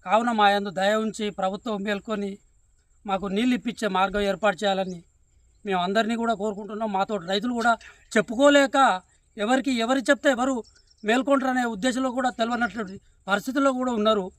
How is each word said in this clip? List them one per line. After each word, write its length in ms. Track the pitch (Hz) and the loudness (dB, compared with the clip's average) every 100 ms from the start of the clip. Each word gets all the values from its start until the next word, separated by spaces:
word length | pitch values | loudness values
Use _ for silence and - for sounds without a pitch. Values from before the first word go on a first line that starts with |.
| 185 | 2
కావున 260 | 208 233 226 | 0 2 2
మా 80 | 208 | 4
యందు 180 | 202 202 185 | 4 -2 -2
దయ 160 | 196 220 | 0 0
ఉంచి 220 | 220 196 214 185 | -2 -4 -6 -2
ప్రభుత్వం 380 | 190 202 - 208 202 | -4 -4 -6 -6 -4
మేల్కొని 460 | 202 208 214 202 196 _ _ _ _ _ _ 214 | -4 -4 -6 -6 -10 _ _ _ _ _ _ -4
మాకు 200 | 190 196 196 | -4 -2 0
నీళ్ళు 180 | 247 247 | 2 0
ఇప్పించే 300 | 240 202 220 185 | -2 -4 -2 0
మార్గం 260 | 190 202 202 | 0 0 -2
ఏర్పాటు 260 | 190 214 175 | 0 0 0
చేయాలని 380 | 208 190 185 175 - _ _ _ _ _ 208 | 0 0 -2 -8 -16 _ _ _ _ _ -4
మేము 140 | 185 180 | -2 0
అందరినీ 300 | 202 214 226 | 0 0 -2
కూడా 100 | 233 214 | -2 -2
కోరుకుంటున్నాం. 480 | 208 196 208 214 220 190 | -4 -6 -10 -6 -4 -2
మాతో 180 | 196 208 170 | -2 -4 -4
రైతులు 220 | 196 233 240 | -4 -2 -2
కూడా 140 | 233 226 - - _ | 0 0 -4 -20 _
చెప్పుకోలేక 640 | 220 208 233 285 285 269 277 262 185 _ _ _ - | -2 0 4 6 6 4 4 4 2 _ _ _ -6
ఎవరికి 340 | 208 262 277 247 226 | 0 0 0 -2 0
ఎవరు 160 | 269 - | 0 2
చెప్తే 200 | 285 302 240 | 2 2 2
ఎవరు 200 | 269 254 - _ _ _ | 0 -2 -6 _ _ _
మేల్కొంటారనే 600 | 208 240 269 277 262 254 240 220 | 0 0 4 2 2 0 -2 -2
ఉద్దేశంలో 360 | 240 247 262 247 | -2 0 -2 -2
కూడా 120 | 254 - | -4 -2
తెలియనటువంటి 560 | 233 240 240 214 214 196 _ _ - | -2 0 -2 -4 -10 -10 _ _ -2
పరిస్థితుల్లో 440 | 202 196 262 277 254 | -2 0 0 0 2
కూడా 120 | 254 233 | -2 0
ఉన్నారు. 260 | 214 214 185 | 2 0 -2